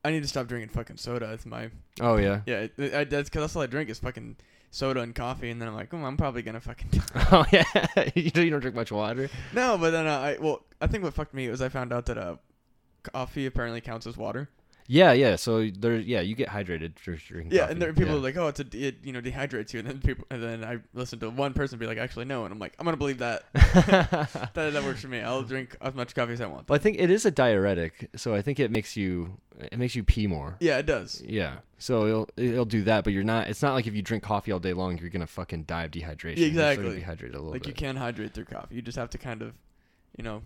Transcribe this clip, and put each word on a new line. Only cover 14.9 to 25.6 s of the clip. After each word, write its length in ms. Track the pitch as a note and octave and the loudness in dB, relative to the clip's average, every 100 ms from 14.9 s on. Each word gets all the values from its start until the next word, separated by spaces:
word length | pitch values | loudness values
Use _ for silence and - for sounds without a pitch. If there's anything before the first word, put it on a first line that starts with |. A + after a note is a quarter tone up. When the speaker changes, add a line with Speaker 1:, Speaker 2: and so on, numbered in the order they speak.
Speaker 2:
Yeah, 220 | C3+ F3+ | 8 10
yeah. 240 | B2 C3 F#2 | 10 8 4
So 320 | - A2+ A2 | 2 2 0
there, 280 | F#2+ A#2 A2+ | 0 0 0
yeah, 240 | G2+ A#2 | 0 0
you 120 | F2+ | 0
get 140 | A#2 B2 | -2 -4
hydrated 500 | G#2 F2+ E2 E2 - | -4 -4 -4 -6 -10
for 140 | - | -10
drinking 380 | D#2+ - E2+ E2+ | -10 -10 -12 2
Speaker 1:
Yeah, 80 | F3+ | 2
Speaker 2:
coffee. 120 | D3+ | 2
Speaker 1:
and 100 | E3 | -2
there 80 | E3+ | 0
are 20 | |
people 200 | D#3+ - | 2 2
Speaker 2:
Yeah. 60 | D3 | 2
Speaker 1:
are 20 | |
like, 140 | C3 D#3 | 0 -2
"Oh, 100 | D#3+ | -2
it's 100 | C#3+ | -2
a, 40 | C3 | -10
it, 240 | G#2 C#3 C3 | -6 -6 -6
you 80 | C3+ | -12
know, 80 | B2+ | -8
dehydrates 540 | B2 B2 C#3 B2 G#2+ | -8 -6 -6 -6 -6
you," 60 | A#2 | -8
and 80 | A2 | -8
then 120 | C3+ | -2
people, 260 | C3+ B2+ - | 0 0 -8
and 120 | C3 | -8
then 220 | A#2 A2+ | -6 -8
I 140 | A2 A#2+ - | -8 -10 -10
listen 240 | B2 B2 A#2 | -10 -8 -6
to 100 | A2+ | -6
one 240 | A#2+ C#3 | -2 -2
person 260 | C3 C#3 B2 | 0 -4 -4
be 80 | A2+ | -6
like, 120 | A2 | -6
"Actually, 260 | B2+ - | -6 -8
no," 200 | B2+ C3 G2+ | -6 -6 -6
and 60 | |
I'm 40 | G#2+ | -8
like, 140 | G2 - | -12 -4
"I'm 80 | E3+ | -4
gonna 100 | D#3 | -2
believe 220 | C#3+ C3 | -2 -2
that." 260 | A#2+ A2 - | -4 -6 -2
Speaker 2:
<laughs> 0 | C3+ - F#3 E3+ F#3+ D#3+ F3 D3 - B2 | 8 10 10 8 6 6 0 -2 -4 -8
Speaker 1:
That, 180 | - D#3 | -4 -2
that 100 | D3 | -2
works 160 | C#3 B2 | -2 -6
for 60 | C3 | -8
me. 120 | B2 | -6
I'll 220 | A2+ C3 | -4 -4
drink 340 | A#2+ C3 | -4 -6